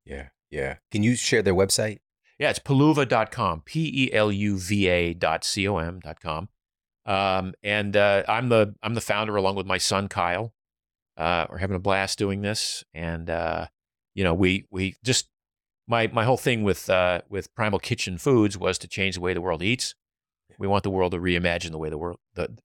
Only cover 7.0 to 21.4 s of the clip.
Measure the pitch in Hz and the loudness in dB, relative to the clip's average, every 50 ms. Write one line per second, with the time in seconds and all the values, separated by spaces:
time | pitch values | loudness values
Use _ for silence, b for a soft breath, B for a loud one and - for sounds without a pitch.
7 | _ 107 98 95 98 95 92 95 92 92 - _ - 101 104 107 101 101 98 101 | _ -2 0 2 2 2 2 0 -2 -4 -10 _ -4 -2 -2 -2 -2 2 2 4
8 | 101 101 101 98 - - 107 117 127 123 117 113 107 101 104 - - 110 117 113 | 4 6 4 2 2 0 -2 0 2 4 4 4 4 4 0 -6 -6 -4 -4 -4
9 | - - 104 104 110 107 104 101 95 95 98 98 92 98 95 90 - - 104 98 | -2 -2 -2 -2 -2 0 0 2 2 2 0 -2 -2 -2 -2 -2 0 0 0 0
10 | 101 98 - 101 87 87 87 95 113 117 - _ _ _ _ _ _ _ _ _ | -2 -2 -2 0 0 0 0 -2 -4 -8 -12 _ _ _ _ _ _ _ _ _
11 | _ _ _ - 80 82 87 85 78 - - 82 95 95 98 90 92 101 95 98 | _ _ _ -4 -2 0 0 0 -2 -4 -4 -6 -4 -2 -2 -2 0 2 2 2
12 | 98 95 - - 107 98 98 101 101 101 110 - - - - - - _ - 78 | 0 -2 -2 -2 -2 -2 0 -2 -2 -4 -2 -2 -4 -6 -6 -10 -12 _ -12 -8
13 | 85 82 82 82 82 82 82 85 85 82 82 82 82 - _ _ _ _ _ _ | -6 -6 -6 -6 -6 -4 -4 -2 -2 -2 -4 -4 -6 -10 _ _ _ _ _ _
14 | _ _ _ 98 95 90 82 90 104 92 92 98 - _ - 92 95 95 85 _ | _ _ _ -2 0 0 2 4 4 2 2 0 -4 _ -6 -4 -4 -4 -6 _
15 | - 127 123 - - - _ _ _ _ _ _ _ _ _ _ _ - 117 117 | -2 -2 0 0 -2 -6 _ _ _ _ _ _ _ _ _ _ _ -2 0 0
16 | 113 110 117 117 107 120 131 - - 135 120 110 104 101 90 - - - 95 92 | 0 0 0 0 2 2 2 2 2 0 0 2 2 0 0 0 0 2 2 4
17 | 90 90 90 85 - _ 101 95 90 - _ - 110 107 98 92 - - 117 - | 4 2 2 -2 -4 _ -8 -8 -8 -8 _ -4 -2 0 0 -2 -2 -4 -4 -4
18 | - 98 90 85 - 147 131 117 107 104 95 92 92 92 92 - - 87 - 104 | -4 -6 -6 -2 2 4 6 6 6 4 2 -2 -2 -2 -2 -2 -6 -10 -6 -4
19 | 98 98 90 90 87 90 90 85 85 92 82 78 87 104 123 127 - - - _ | -4 -2 -2 -2 -2 -2 -2 -2 -2 -2 -2 -2 0 -2 0 -2 -4 -8 -8 _
20 | _ _ _ _ _ _ _ _ _ _ _ - 101 98 101 98 - 101 95 95 | _ _ _ _ _ _ _ _ _ _ _ -6 -2 0 0 0 0 0 0 2
21 | 90 90 92 85 90 90 87 87 | 0 0 0 -2 0 0 2 2